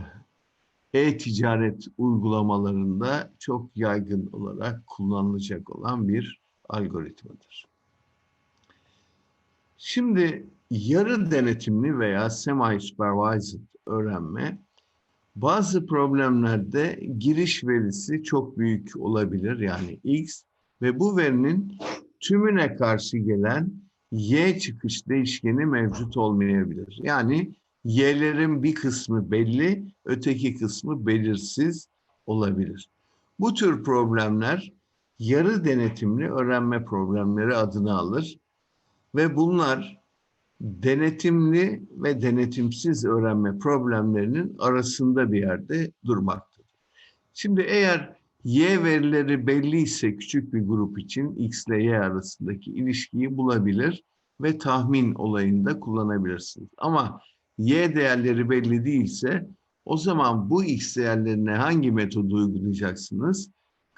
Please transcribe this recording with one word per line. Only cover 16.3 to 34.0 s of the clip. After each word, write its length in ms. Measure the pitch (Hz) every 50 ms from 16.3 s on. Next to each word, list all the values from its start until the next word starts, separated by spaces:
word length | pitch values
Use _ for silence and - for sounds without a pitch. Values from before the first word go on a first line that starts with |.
| 127 120 120 113 113 107 98 - - 143 151 175 - - - - 131
giriş 460 | 110 110 143 156 160 175 - - - 127
verisi 600 | 123 123 117 107 101 98 - - - 151 156 156
çok 340 | - 156 135 131 131 -
büyük 400 | - 117 113 110 98 95 - -
olabilir, 640 | - - 101 113 107 104 90 90 95 92 107 123 117
yani 400 | 104 95 87 92 92 87 82 - -
X, 400 | 127 143 156 160 160 - - - _ _ _ _ _ _ -
ve 180 | 123 127 123 131
bu 180 | 185 208 202
verinin 600 | 180 160 143 127 123 131 143 170 190 202 - - - - - - - - - _ _
tümüne 560 | - - 196 202 208 214 202 185 156 135 -
karşı 420 | - 123 113 110 107 - - -
gelen 540 | 117 104 110 107 101 101 110 123 151 170 196 196 - - _ _ _ _ _
Y 480 | 113 110 104 104 131 151 170 190 175 -
çıkış 480 | - 131 117 - - 110 - - -
değişkeni 580 | - 131 135 127 127 - - - 113 113 135 156
mevcut 520 | 156 135 120 113 104 95 104 120 117 -
olmayabilir. 840 | 131 110 107 104 101 101 101 98 98 92 85 80 - 95 - 104 113 120
Yani 520 | 147 147 135 117 117 143 165 190 196 - - _ _ _ _ -
Y'lerin 800 | 117 113 127 139 139 147 143 151 151 147 147 160 156 151 131 127
bir 120 | 156 151
kısmı 560 | - - 131 120 - - - 113 110 95 -
belli, 540 | 107 110 113 113 117 131 156 185 202 196 202 - - _ -
öteki 500 | - 127 123 - 143 131 117 135 127 117
kısmı 520 | - 110 101 - - - 143 156 135 110
belirsiz 800 | 110 110 110 107 110 107 98 - - - 131 147 170 165 160 - _ _ _ _ _ _ _ _
olabilir. 640 | - 110 110 107 98 95 92 95 80 - - - - _ _ _ _ _ _ _ _ _ -
Bu 140 | 190 233 208
tür 300 | - 220 180 151 117 104
problemler 920 | 139 127 123